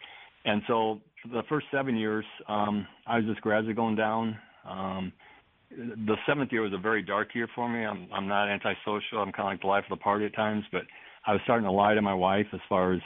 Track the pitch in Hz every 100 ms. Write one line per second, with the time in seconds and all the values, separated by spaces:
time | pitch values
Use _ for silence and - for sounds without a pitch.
0 | - - - _ 117 104 101 117 110 107
1 | - - 117 120 - 151 - 139 135 113
2 | 107 107 107 - - 104 104 104 92 -
3 | - 117 110 104 110 107 110 107 113 107
4 | 110 110 113 110 - - - 95 95 95
5 | 92 - - - _ _ - - 117 110
6 | 107 104 - 143 131 113 107 95 101 110
7 | 95 101 107 120 117 - 120 117 110 98
8 | 90 98 98 101 104 101 107 95 - 104
9 | - 110 98 - 101 95 95 101 101 95
10 | 104 104 107 - 107 107 104 92 - -
11 | - - - 98 - 120 101 98 101 107
12 | 101 95 92 98 104 92 - 98 92 90